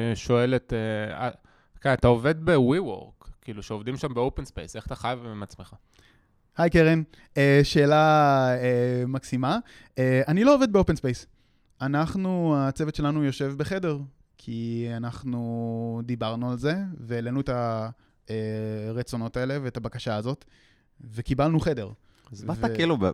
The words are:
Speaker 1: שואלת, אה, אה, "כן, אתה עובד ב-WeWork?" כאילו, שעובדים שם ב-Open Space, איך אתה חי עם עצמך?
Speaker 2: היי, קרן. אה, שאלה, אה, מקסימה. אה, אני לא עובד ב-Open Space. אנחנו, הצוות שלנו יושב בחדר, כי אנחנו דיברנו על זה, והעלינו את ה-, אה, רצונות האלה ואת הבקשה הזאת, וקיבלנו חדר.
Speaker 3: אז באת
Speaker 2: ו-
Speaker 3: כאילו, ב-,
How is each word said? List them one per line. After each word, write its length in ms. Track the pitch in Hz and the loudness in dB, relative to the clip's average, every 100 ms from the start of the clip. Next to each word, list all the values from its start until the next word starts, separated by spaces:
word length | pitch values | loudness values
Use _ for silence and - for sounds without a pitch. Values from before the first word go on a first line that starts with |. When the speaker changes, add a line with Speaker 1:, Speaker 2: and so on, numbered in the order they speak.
| 113 104 | -2 -2
Speaker 1:
שואלת, 580 | - 120 123 127 - | 0 2 2 0 -2
אה, 500 | 117 110 107 107 71 123 | -4 -4 -4 -6 -6 -8
אה, 40 | - _ _ _ - | -10 _ _ _ -4
"כן, 120 | 139 | 0
אתה 140 | 127 127 | 4 4
עובד 380 | 117 131 160 160 | 4 2 0 2
ב-WeWork?" 840 | 156 123 165 160 92 - - - - | 4 4 2 -2 -8 -12 -20 -20 -18
כאילו, 220 | - 104 | -14 -12
שעובדים 340 | - 107 110 131 | -10 -10 -8 -6
שם 160 | 147 | -6
ב-Open 300 | 120 127 - 135 | -2 -2 -4 -12
Space, 280 | - 80 113 | -12 -12 -12
איך 100 | - | -12
אתה 100 | - | -6
חי 200 | 117 123 120 | -6 -6 -8
עם 120 | 104 | -10
עצמך? 300 | 101 - 98 - _ _ _ _ _ _ _ - | -12 -14 -20 -20 _ _ _ _ _ _ _ -2
Speaker 2:
היי, 120 | 170 | 4
קרן. 320 | 165 160 160 156 - - - | 6 6 4 0 -10 -6 2
אה, 220 | 139 139 | 6 6
שאלה, 840 | 143 156 143 151 156 151 143 139 127 127 | 6 6 6 6 6 6 6 4 2 2
אה, 460 | 127 123 123 123 123 | 2 2 2 0 -2
מקסימה. 500 | 131 - 127 131 214 - - - - | -4 -4 -2 0 -2 -6 -18 -10 0
אה, 240 | 131 127 135 | 2 4 4
אני 160 | 175 | 4
לא 120 | 247 285 | 6 6
עובד 180 | 262 | 6
ב-Open 220 | 202 180 156 | 4 4 2
Space. 280 | 131 120 - _ _ _ _ - | -2 -4 -8 _ _ _ _ -8
אנחנו, 760 | 135 143 160 196 185 180 165 143 | -2 0 0 -2 -2 0 2 2
הצוות 380 | 135 131 156 - | 0 -2 -4 -2
שלנו 280 | 147 151 | -2 0
יושב 300 | 143 131 139 139 | -2 -2 -4 -4
בחדר, 400 | 147 190 175 143 139 _ _ _ | -4 -4 -4 -4 -8 _ _ _
כי 500 | - 117 117 117 117 117 | -10 -8 -6 -6 -6 -6
אנחנו 1040 | 120 - 131 120 117 117 117 113 117 117 117 | -8 -8 -8 -6 -4 -6 -4 -4 -6 -6 -6
דיברנו 460 | 120 110 113 123 | -4 -4 -4 -4
על 60 | 123 | -2
זה, 180 | 139 180 196 160 | -2 -4 -6 -10
והעלינו 400 | 117 120 117 131 | -8 -6 -4 -4
את 80 | 139 | -2
ה-, 400 | 123 117 113 113 - _ _ - | -2 -2 -4 -6 -10 _ _ -10
אה, 60 | 110 110 110 110 107 110 | -6 -4 -6 -6 -6 -6
רצונות 440 | 117 120 120 113 123 | -6 -6 -6 -6 -4
האלה 200 | 127 143 | -4 -4
ואת 160 | 131 117 | -6 -8
הבקשה 380 | 113 117 123 107 | -8 -8 -4 -4
הזאת, 300 | 113 143 _ _ _ _ _ _ 117 | -4 -6 _ _ _ _ _ _ -14
וקיבלנו 460 | 110 - 131 147 160 | -8 -2 2 2 2
חדר. 300 | 175 131 98 107 _ _ - | 0 -2 -6 -12 _ _ -20
Speaker 3:
אז 120 | 101 | -12
באת 140 | 110 131 | -8 -4
Speaker 2:
ו- 140 | 117 113 | -2 0
Speaker 3:
כאילו, 220 | 165 143 | 0 2
ב-, 80 | 95 | 0